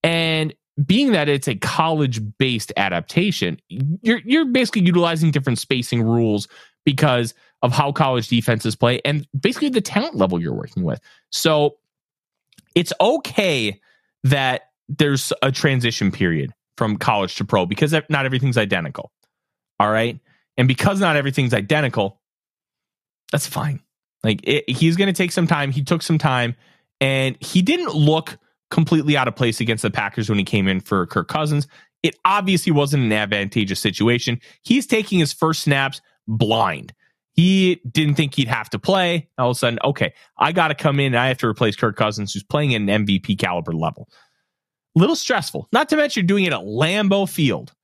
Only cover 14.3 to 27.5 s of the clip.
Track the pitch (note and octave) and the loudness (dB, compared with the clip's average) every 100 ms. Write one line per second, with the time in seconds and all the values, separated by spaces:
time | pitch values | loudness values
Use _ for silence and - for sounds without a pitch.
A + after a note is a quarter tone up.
14.3 | C#3 C3 B2+ _ _ - C#3+ D3+ C3+ - | 2 2 -2 _ _ -14 0 2 2 -2
15.3 | - C3+ C3 C#3+ C3 A#2+ - G2 - F#2 | -2 0 2 0 2 0 0 -2 0 0
16.3 | D#2+ C2+ - _ - A2+ G2+ - G#2 F#2+ | 0 -4 -10 _ -4 -2 0 0 0 -2
17.3 | - G#2 G#2 F2+ G2 D3+ D#3 - D3 C3 | -4 0 0 0 0 0 0 0 -2 0
18.3 | C3 C3+ A#2 G#2 F#2+ D#2+ - - _ _ | 0 0 0 0 -2 -4 -10 -16 _ _
19.3 | _ _ _ _ _ G#2 A2 A#2 - _ | _ _ _ _ _ 0 2 0 -4 _
20.3 | _ _ - B2+ B2+ G3+ G3 F#3 D3 C#3 | _ _ 0 2 2 0 2 2 0 0
21.3 | C3+ B2+ A2+ G2+ D3+ C3+ A2 G2 _ _ | -2 0 0 0 0 0 -2 -4 _ _
22.3 | _ _ _ _ _ _ _ _ _ - | _ _ _ _ _ _ _ _ _ -6
23.3 | C#3+ - D3 D3 C3+ _ _ _ _ A2+ | -4 -4 -6 -4 -6 _ _ _ _ -2
24.3 | G#2 - C#3+ - B2+ D#3+ E3+ G3 F#3 F3+ | -2 0 -2 -2 0 2 2 0 0 -2
25.3 | - E3 D#3+ C#3 C3+ C#3 E3+ - D#3+ D3+ | 0 0 0 0 -2 0 -2 0 0 2
26.3 | B2+ A#2 A#2+ _ _ _ _ C3+ C3+ C3+ | 0 -2 -4 _ _ _ _ -2 0 -2
27.3 | B2+ - | -4 0